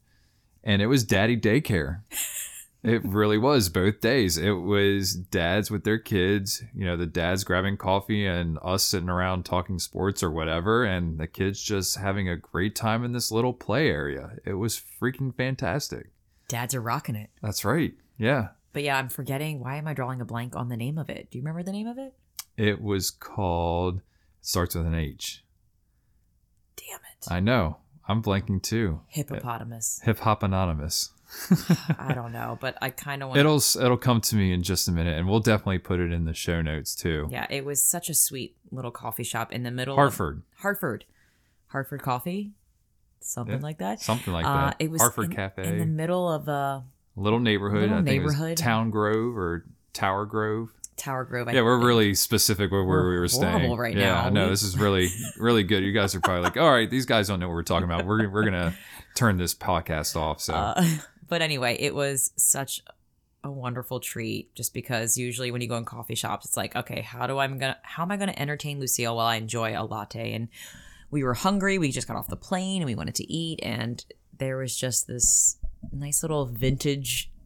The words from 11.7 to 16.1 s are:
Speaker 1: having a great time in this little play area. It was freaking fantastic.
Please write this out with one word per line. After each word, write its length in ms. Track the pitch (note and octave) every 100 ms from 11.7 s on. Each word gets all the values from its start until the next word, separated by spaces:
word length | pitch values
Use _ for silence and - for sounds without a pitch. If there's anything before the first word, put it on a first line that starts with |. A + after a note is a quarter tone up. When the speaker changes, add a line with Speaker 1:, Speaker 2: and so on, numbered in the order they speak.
| G2+ F2+ -
Speaker 1:
having 320 | G2+ G2+ F#2
a 80 | E2+
great 400 | - E2 G2+ -
time 300 | A2 A2+ B2
in 80 |
this 180 | A#2+ -
little 220 | A2 B2+
play 340 | B2 - A#2+ D3
area. 440 | D2 C#2+ C2+ C#2 - -
It 100 | F#2+
was 260 | A2 - - -
freaking 320 | A#2+ C3 C3+
fantastic. 720 | - C3 C3 G2 C3 - B1 -